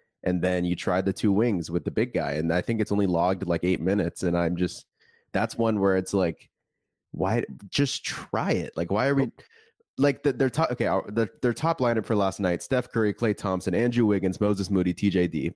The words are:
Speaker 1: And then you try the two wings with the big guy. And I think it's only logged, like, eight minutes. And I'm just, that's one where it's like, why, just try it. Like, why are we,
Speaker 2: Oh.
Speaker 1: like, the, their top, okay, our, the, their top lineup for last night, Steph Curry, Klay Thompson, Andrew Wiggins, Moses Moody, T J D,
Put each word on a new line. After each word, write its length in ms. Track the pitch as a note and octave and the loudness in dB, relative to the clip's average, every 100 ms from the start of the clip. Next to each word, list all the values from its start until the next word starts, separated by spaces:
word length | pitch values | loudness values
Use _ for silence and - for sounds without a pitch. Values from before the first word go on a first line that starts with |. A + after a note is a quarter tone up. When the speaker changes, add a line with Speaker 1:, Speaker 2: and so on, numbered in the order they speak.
| _ _ | _ _
Speaker 1:
And 160 | F#2 F2+ | -2 0
then 260 | F2+ F2+ F2 | 0 0 0
you 100 | F2 | -2
try 260 | - F#2 | 0 0
the 120 | F#2+ | 0
two 180 | - G#2+ | 0 2
wings 400 | G2 A#2+ F#2+ E2+ | 2 2 0 -2
with 120 | E2+ | -4
the 60 | - | -4
big 240 | D2+ B2 | -2 -2
guy. 200 | F2+ D2 | -2 -2
And 200 | D2 E2 | -2 0
I 80 | E2+ | 0
think 180 | - A2+ | 0 -2
it's 120 | G#2 | 0
only 160 | G2+ G2 | 0 2
logged, 400 | E2+ F2+ F#2 F2 | 2 2 0 -2
like, 160 | E2+ | 0
eight 180 | F#2 F#2 | 0 0
minutes. 400 | F2 G#2 E2+ - | 0 0 -2 -2
And 160 | F2+ E2+ | -2 0
I'm 180 | E2+ F2 | 0 0
just, 300 | F2+ - - _ _ _ _ | -2 -4 -16 _ _ _ _
that's 220 | F#2+ A2 A#2+ | -2 -2 0
one 240 | A2+ G#2+ | 0 2
where 180 | G2 F#2+ | 2 2
it's 160 | F#2+ | 0
like, 380 | G2 F2 E2 _ _ _ _ _ _ _ | 0 0 -2 _ _ _ _ _ _ _
why, 340 | - F2+ A#2+ - - G2+ | -4 0 0 -2 -10 -6
just 360 | - C#3 - - | -2 0 -2 -8
try 460 | - - G#2+ F3 | -10 -4 -2 0
it. 260 | G#2+ D#2+ - | -2 -2 -6
Like, 140 | F2 | -2
why 160 | G2+ C3+ | 0 2
are 80 | C#3 | 0
we, 80 | |
Speaker 2:
Oh. 80 | C3+ - - - _ _ _ - | 0 -4 -20 -20 _ _ _ 0
Speaker 1:
like, 240 | C#3+ C3+ | 0 2
the, 120 | C#3+ | 0
their 180 | B2+ C3+ | 2 0
top, 200 | D3+ D#3+ | 2 -2
okay, 120 | B2 G2+ | 0 0
our, 180 | F#2 - | 0 0
the, 180 | G#2+ A2 - | -2 -2 0
their 120 | B2 | -2
top 260 | A2+ D#3+ E3 | 0 -2 0
lineup 260 | B2 A2+ - | 2 0 0
for 100 | G#2+ | 0
last 240 | G2 - | 0 0
night, 220 | F#2 F2 | 0 0
Steph 300 | - B2+ - | 0 -2 -2
Curry, 240 | A#2 G#2+ - | 0 0 0
Klay 200 | A#2 G#2 | 0 0
Thompson, 380 | G2+ F#2 F#2+ | -2 -2 0
Andrew 320 | F2+ B2 A#2+ A2 | 0 2 2 4
Wiggins, 340 | G2 F2+ F2+ | 4 0 0
Moses 300 | G#2 G2 F2+ | 0 0 0
Moody, 240 | G2 C3 | 2 2
T 160 | E3+ G2+ | 2 2
J 180 | F2+ F2 | 2 2
D, 220 | D#2+ E2 | 0 -4